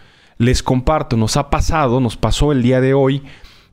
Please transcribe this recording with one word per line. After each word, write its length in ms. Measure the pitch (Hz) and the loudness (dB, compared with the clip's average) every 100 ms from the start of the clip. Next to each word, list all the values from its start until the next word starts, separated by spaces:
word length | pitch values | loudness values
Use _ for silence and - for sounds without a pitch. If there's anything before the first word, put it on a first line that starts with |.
| - _ _ - | -20 _ _ -2
Les 260 | 120 123 | 0 2
comparto, 520 | - 131 127 156 147 113 | 0 -2 0 -2 -2 -2
nos 200 | 110 143 | 0 -2
ha 120 | - | -2
pasado, 520 | 156 - 160 135 123 | -2 0 0 0 0
nos 160 | 120 - | -2 -2
pasó 340 | 113 - 147 | -2 0 0
el 140 | 139 | 2
día 160 | 120 127 | 2 2
de 140 | 131 | 2
hoy 280 | 139 135 139 - - - - _ | 2 0 -2 -8 -20 -20 -20 _